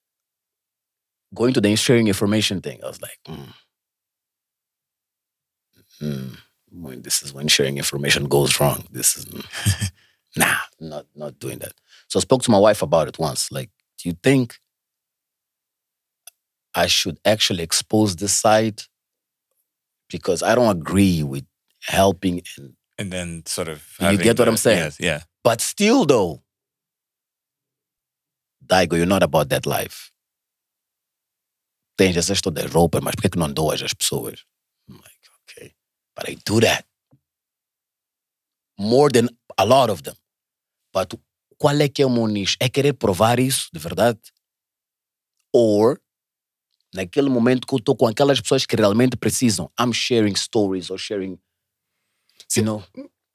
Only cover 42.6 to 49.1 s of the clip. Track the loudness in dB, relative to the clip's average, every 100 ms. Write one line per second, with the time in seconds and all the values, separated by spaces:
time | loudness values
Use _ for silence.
42.6 | -2 0 0 0 -2 2 2 2 0 -2
43.6 | -8 -12 -10 0 0 0 -12 _ _ _
44.6 | _ _ _ _ _ _ _ _ _ 2
45.6 | 4 4 2 0 _ _ _ _ _ _
46.6 | _ _ _ -10 -4 0 2 2 2 2
47.6 | 0 -2 0 2 0 2 2 2 0 -2
48.6 | 0 2 2 4 2